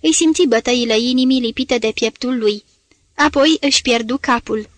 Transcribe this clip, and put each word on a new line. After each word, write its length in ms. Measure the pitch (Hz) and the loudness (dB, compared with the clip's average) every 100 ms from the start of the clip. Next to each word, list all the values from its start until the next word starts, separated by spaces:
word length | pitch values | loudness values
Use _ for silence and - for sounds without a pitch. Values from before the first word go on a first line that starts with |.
Îi 120 | 311 | 0
simți 340 | 320 320 320 349 | 2 2 2 2
bătăile 520 | 226 226 247 233 220 | 2 0 -2 0 0
inimii 420 | 240 254 254 262 | 0 0 2 2
lipite 380 | 233 - 254 247 | -2 -4 -2 -2
de 120 | 220 | -2
pieptul 440 | 214 220 - 247 254 | -2 -4 -4 -4 0
lui. 260 | 214 208 _ _ _ _ _ | 0 -2 _ _ _ _ _
Apoi 420 | - 294 294 294 320 | -2 0 2 2 2
își 220 | 285 - | 0 -2
pierdu 360 | - 233 226 262 | 0 -2 -2 -6
capul. 480 | - 240 - 220 214 | -2 -2 -2 -8 -8